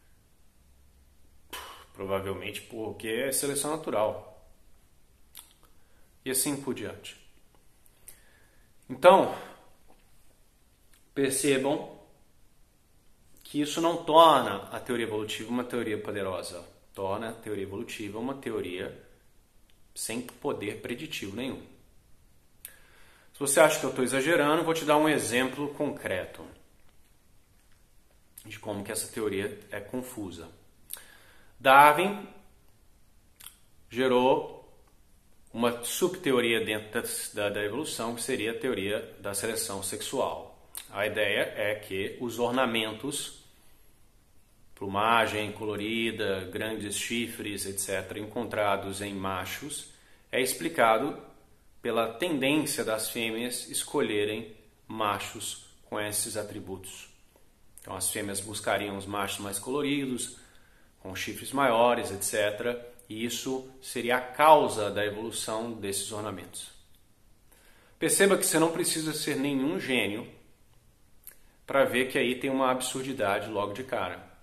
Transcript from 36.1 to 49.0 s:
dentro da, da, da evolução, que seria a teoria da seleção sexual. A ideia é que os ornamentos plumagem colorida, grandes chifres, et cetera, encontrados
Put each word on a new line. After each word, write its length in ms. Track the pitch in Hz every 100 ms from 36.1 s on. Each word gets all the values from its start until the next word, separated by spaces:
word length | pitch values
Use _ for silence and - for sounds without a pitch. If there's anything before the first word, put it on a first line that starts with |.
| - 147 123 117 113
dentro 420 | 107 107 104 120
da, 60 | 113 - -
da, 160 | 104 101 101
da 80 |
evolução, 520 | 104 117 156 - 117 120
que 60 |
seria 300 | - 123 107
a 80 | 117
teoria 560 | 131 104 98 107 - -
da 120 | 101
seleção 480 | 98 113 110 - 98
sexual. 880 | - 107 - 131 92 80 82 - - - -
A 160 | 101 107
ideia 460 | 104 101 110 156 -
é 200 | 104 107
que 420 | - 95 101 -
os 180 | 123 110
ornamentos 1080 | 120 127 123 113 110 107 139 151 - - - - - - - - - - _ - - _ - -
plumagem 800 | 98 98 110 117 107 104 104
colorida, 880 | - 107 101 104 113 113 110 101 95 90
grandes 460 | 104 110 110 101 101
chifres, 680 | - 117 110 - 104 98 98
et 140 | 95
cetera, 400 | - 95 95 104
encontrados 840 | 107 123 113 110 104 98 98 98